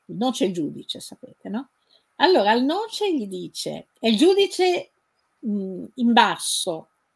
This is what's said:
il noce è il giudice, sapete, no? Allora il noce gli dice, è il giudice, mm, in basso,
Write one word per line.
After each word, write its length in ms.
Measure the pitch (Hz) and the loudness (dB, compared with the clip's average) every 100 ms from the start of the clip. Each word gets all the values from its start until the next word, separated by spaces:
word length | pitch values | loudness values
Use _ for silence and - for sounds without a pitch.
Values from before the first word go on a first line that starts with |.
| - | -14
il 100 | 175 | -4
noce 300 | 254 - 196 | -4 0 -2
è 20 | |
il 60 | |
giudice, 460 | 175 143 143 - - | -2 -6 -8 -12 -14
sapete, 500 | - - - _ 190 | -14 -18 -20 _ -10
no? 200 | 214 277 _ _ _ _ - | -10 -10 _ _ _ _ 0
Allora 340 | 320 349 202 | 2 4 4
il 100 | 233 | 2
noce 500 | 269 359 440 - 415 302 | 2 -2 -4 -4 -2 -2
gli 120 | 202 | -4
dice, 600 | 185 165 - 160 151 - _ | -10 -12 -10 -10 -10 -14 _
è 80 | 226 | 0
il 100 | 214 | 4
giudice, 720 | 330 392 392 - 359 349 - _ _ _ _ _ 233 | 6 4 2 2 0 0 -4 _ _ _ _ _ -6
mm, 380 | 202 190 180 - - | -4 -4 -8 -12 -2
in 180 | 240 | 4
basso, 760 | 233 208 165 - - - 160 - _ _ | 6 4 2 -4 -4 -4 -6 -10 _ _